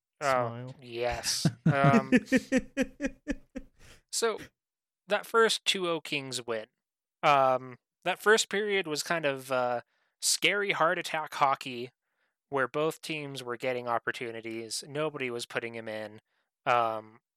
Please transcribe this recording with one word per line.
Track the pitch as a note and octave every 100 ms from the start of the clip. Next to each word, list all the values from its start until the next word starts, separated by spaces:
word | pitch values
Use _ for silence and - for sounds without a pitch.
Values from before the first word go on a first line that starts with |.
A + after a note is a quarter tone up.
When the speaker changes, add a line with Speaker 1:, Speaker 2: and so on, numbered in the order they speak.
| _ -
Speaker 1:
Oh, | C#3+
Speaker 2:
Smile. | B2+ A#2+ A#2 B2+ -
Speaker 1:
yes. | B2 A#2 A#2+ A#2 - - - -
Speaker 2:
<laughs> | -
Speaker 1:
Um, | C#3+ C#3 C#3 C3+ - - C4 - C4 - - C4 - D4 - - - - C4 - _ - - _
so, | - A3+ - - _ _ _ _ _ -
that | G3+ -
first | A3+ A3 - -
two | G3 F3+
oh | E3
Kings | - D3 B2 B2 A#2+
win, | A2+ A2 _ _ _ _ _
um, | D#3+ C#3+ C3 B2+ C3 B2 _ _ E3+
that | G3
first | G#3 A3 -
period | G3 G#3 G3 E3+
was | D3
kind | - E3 D3
of, | C3+ B2+
uh, | B2+ B2 A#2+ - _ _ _
scary | - - D#3 G3+ G3+
heart | D#3+ D#3+ F3
attack | - D#3+ D3+ -
hockey, | C#3 C3+ C#3 A#2+ B2 _ _ _ _ _ -
where | C#3 B2+
both | D3+ D#3 -
teams | - D#3 C#3+ C3+
were | B2 A#2+
getting | C3 B2 A#2+
opportunities. | A#2 - - A#2+ A2+ A2+ A2+ A2+ - -
Nobody | D3 D#3 D3 B2+
was | A#2+ -
putting | B2+ A#2 A#2
'em | A2+
in. | G#2+ G#2+ G#2+ _ _ _ _ -
Um, | A#2+ A#2 A2 G#2+ A2+ _